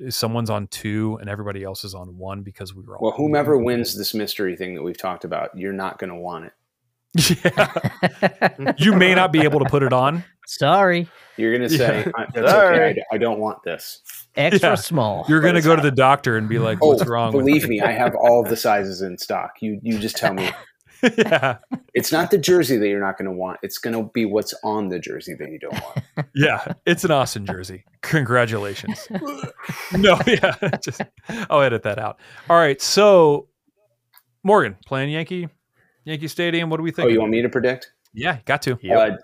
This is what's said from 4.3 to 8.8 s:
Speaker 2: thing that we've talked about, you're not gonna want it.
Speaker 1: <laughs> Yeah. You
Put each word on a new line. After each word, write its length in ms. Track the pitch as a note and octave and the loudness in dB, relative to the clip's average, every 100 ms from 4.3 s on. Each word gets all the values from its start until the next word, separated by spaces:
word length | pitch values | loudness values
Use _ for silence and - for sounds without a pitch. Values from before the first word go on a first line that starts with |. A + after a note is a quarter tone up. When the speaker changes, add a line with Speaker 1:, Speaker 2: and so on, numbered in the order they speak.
| - G2 F2 | -4 -6 -6
Speaker 2:
thing 180 | F2+ | -8
that 80 | F2+ | -8
we've 160 | D#2+ F2+ | -8 -8
talked 260 | F#2 F2 | -8 -8
about, 320 | F2+ E2 D#2 F#2 | -8 -6 -6 -8
you're 140 | G2 | -8
not 260 | G2 F#2+ - | -6 -8 -8
gonna 180 | F#2 F2 | -12 -10
want 260 | F2 E2+ E2 | -10 -12 -14
it. 80 | - _ _ _ _ _ E3+ | -20 _ _ _ _ _ 0
Speaker 1:
<laughs> 240 | C#3+ F3 | 2 2
Yeah. 1300 | F3+ - G3 - - - C3 - F#3+ - F#3+ - C#3 | 0 0 0 -2 -6 -2 -4 -2 -4 0 -2 -2 -4
You 160 | C3+ | 0